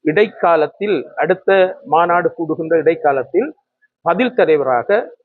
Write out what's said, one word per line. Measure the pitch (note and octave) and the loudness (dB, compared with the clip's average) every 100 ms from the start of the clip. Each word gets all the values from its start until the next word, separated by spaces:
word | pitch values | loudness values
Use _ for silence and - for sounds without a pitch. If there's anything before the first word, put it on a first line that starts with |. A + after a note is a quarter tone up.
இடைக்காலத்தில், | D#3 D#3 G#3+ - F3+ E3 D3 _ G3+ F3 - - | 0 0 0 0 0 2 0 _ -4 -4 -6 -6
அடுத்த | D3+ F3+ - G3 F3+ - | -2 -2 2 2 2 -2
மாநாடு | - D3+ E3+ F3 E3+ | -2 0 2 2 0
கூடுகின்ற | - D#3+ D#3 D#3+ E3 | -4 -6 -6 -2 0
இடைக்காலத்தில் | D3+ E3 D3+ C#3 B2+ F3 C#4 - _ _ _ _ | 0 0 0 -2 -2 -4 -4 -8 _ _ _ _
பதில் | D#3+ F3 B3 | -4 0 0
தலைவராக | B3 E3 D#3 C3 B2 A#2 G#3 C#4+ - | 0 2 2 2 -2 0 -2 -2 -16